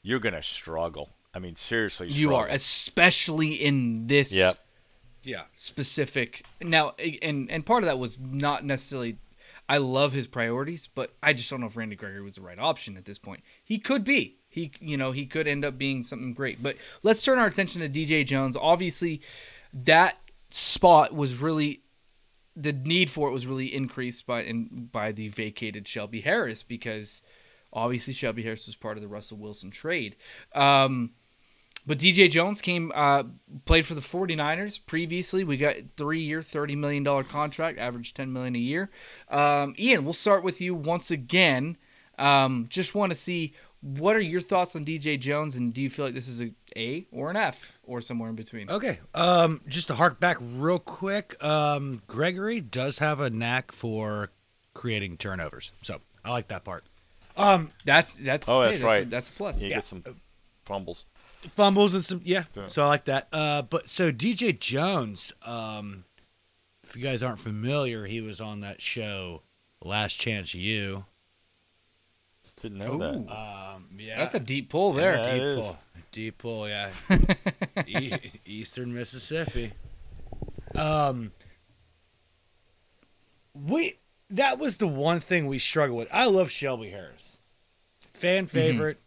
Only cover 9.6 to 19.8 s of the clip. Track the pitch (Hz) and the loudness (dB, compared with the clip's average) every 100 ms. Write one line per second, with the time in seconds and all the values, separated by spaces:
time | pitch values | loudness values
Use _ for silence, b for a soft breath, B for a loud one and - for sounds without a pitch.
9.6 | - 143 131 131 143 135 123 127 117 120 | 0 2 2 2 2 2 -4 -2 -2 -2
10.6 | 147 170 - - 127 _ 147 127 113 131 | -4 -8 -10 -8 -8 _ 2 2 -2 -6
11.6 | 117 113 110 101 104 98 101 95 92 90 | -8 -8 -10 -10 -12 -12 -14 -16 -18 -4
12.6 | 143 156 - 95 98 101 - 95 b b | -2 -2 -8 -14 -14 -16 -14 -16 b b
13.6 | _ 214 - 269 202 277 104 _ _ - | _ -4 0 0 2 2 0 _ _ -8
14.6 | 160 - 156 139 131 131 135 160 151 143 | -8 -10 -6 -4 -2 -4 -4 -2 -2 -2
15.6 | 143 131 139 131 120 123 127 120 135 104 | -4 -2 -4 -2 -6 -8 -8 -6 -6 -4
16.6 | 135 - B B 208 220 - 254 220 - | -6 -6 B B 2 4 4 4 4 2
17.6 | 190 175 156 139 151 156 139 135 135 120 | -2 -2 -4 -2 2 2 2 0 0 0
18.6 | 156 170 185 - 170 156 B B B B | 4 4 2 -2 -4 -4 B B B B
19.6 | B 135 | B -2